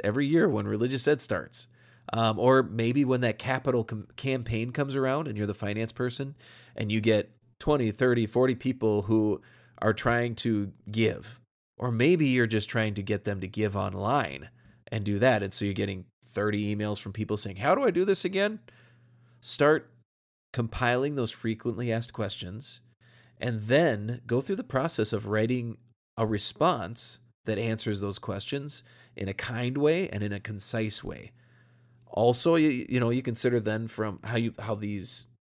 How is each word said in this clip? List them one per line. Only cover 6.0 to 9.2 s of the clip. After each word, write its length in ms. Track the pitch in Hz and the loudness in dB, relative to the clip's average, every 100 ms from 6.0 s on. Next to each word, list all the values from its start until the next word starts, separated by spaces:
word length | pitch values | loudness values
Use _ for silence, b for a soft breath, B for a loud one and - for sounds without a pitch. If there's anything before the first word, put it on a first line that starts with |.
| 123 123 139 - B B B - | -2 -2 -4 -10 B B B -6
and 160 | 107 | -2
you 80 | 110 | 2
get 300 | 110 107 - _ _ - | 4 2 2 _ _ -6
twenty, 320 | - 147 110 | 0 2 0
thirty, 360 | - 123 120 110 | 2 2 2 2
forty 280 | 120 131 | 2 2
people 480 | 123 131 120 110 104 | 2 -4 -2 0 0
who 380 | 98 110 | 2 2